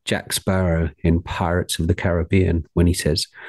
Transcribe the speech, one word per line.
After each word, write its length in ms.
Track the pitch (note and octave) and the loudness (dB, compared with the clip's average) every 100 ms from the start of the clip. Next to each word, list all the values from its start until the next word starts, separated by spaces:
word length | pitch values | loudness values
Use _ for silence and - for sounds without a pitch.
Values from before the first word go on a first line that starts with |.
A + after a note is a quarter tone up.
| - | -4
Jack 260 | G2+ - | -4 -4
Sparrow 600 | - - F#2+ F2+ E2 E2 - | -6 -2 0 2 2 0 -2
in 240 | E2+ E2+ | 0 0
Pirates 560 | - - F2 F2 - - | 0 -4 0 0 -2 -4
of 80 | E2 | -2
the 80 | F2+ | 0
Caribbean 720 | F#2 F2 E2 F#2+ F2+ E2+ - | 0 -2 2 2 2 0 -2
when 120 | - E2+ | 2 2
he 80 | |
says, 320 | E2 D2+ D#2 - - | 2 0 -2 -4 -12